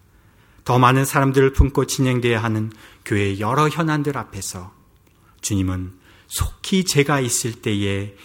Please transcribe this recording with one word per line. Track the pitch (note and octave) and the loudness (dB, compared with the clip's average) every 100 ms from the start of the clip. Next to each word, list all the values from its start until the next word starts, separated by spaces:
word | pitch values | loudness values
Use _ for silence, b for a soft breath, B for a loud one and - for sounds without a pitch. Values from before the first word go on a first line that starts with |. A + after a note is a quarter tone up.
| _ b b b b b - | _ b b b b b 0
더 | B2 | 4
많은 | B2 C3 C3+ | 6 4 2
사람들을 | D3 C3+ C3+ C3+ | 2 2 4 2
품고 | C3+ C#3 C#3+ B2+ | 4 2 2 -2
진행돼야 | - C3 B2 A#2 A2+ | 0 0 0 0 0
하는 | A2+ A2 A2 - B B - | 0 -2 -4 -10 B B -4
교회의 | G#2 G2+ G2 | 0 0 -2
여러 | G#2+ C3 D3+ | -2 0 0
현안들 | C#3+ D#3+ D3+ D3 C3 | 0 -2 -2 -2 -6
앞에서 | G#2+ G2 - G2 F#2 - _ _ _ _ b b | -8 -12 -12 -12 -14 -18 _ _ _ _ b b
주님은 | - G2+ F#2 F#2 F#2 - b b b | -4 -2 0 -2 -8 -14 b b b
속히 | - - - - F#3+ | -6 -6 -6 -2 -2
제가 | F3+ C#3+ C#3+ C#3+ | 0 2 2 2
있을 | B2 - A#2+ A#2 | 0 -2 -4 -6
때에 | A2+ G2+ G2+ G2 G#2 - | -4 -2 -2 -2 -6 -12